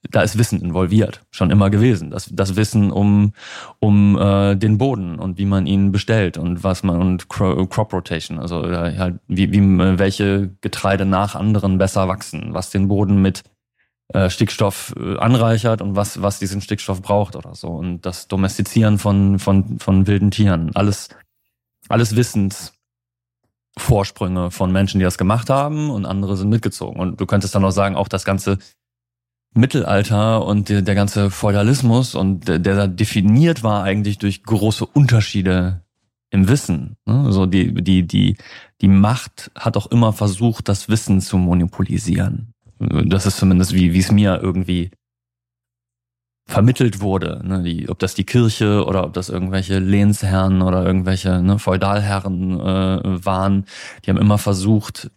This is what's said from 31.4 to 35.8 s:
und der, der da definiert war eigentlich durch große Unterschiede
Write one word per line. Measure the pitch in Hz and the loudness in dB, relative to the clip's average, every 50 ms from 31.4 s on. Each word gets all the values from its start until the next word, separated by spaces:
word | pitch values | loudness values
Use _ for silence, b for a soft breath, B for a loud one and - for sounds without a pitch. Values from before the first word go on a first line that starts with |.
| - 104 101 101 101 113 139 135 127 117 113 123 131 123 - | -2 0 0 2 2 2 2 2 2 2 2 2 0 -2 -4
und | - 92 95 98 85 - | -2 -2 -2 -2 -2 -2
der, | - 85 80 | -2 -2 0
der | 87 98 98 | 0 0 0
da | 101 101 | 0 0
definiert | 95 90 87 107 - - 110 92 104 107 127 160 170 165 - 110 | -2 0 -2 -4 -2 0 0 2 4 4 6 4 4 2 0 0
war | 110 104 104 95 | -2 -2 0 0
eigentlich | 98 98 104 101 104 101 - | -2 -2 0 -2 -2 -4 -2
durch | - 101 95 - _ | -2 -4 -4 -4 _
große | - 110 98 101 110 107 - - | -2 0 2 2 0 0 -2 -6
Unterschiede | - _ 147 147 123 117 113 104 - - 101 92 95 92 92 90 90 92 87 | -2 _ 2 4 4 4 2 2 0 -2 -2 0 0 0 0 0 -2 -4 -6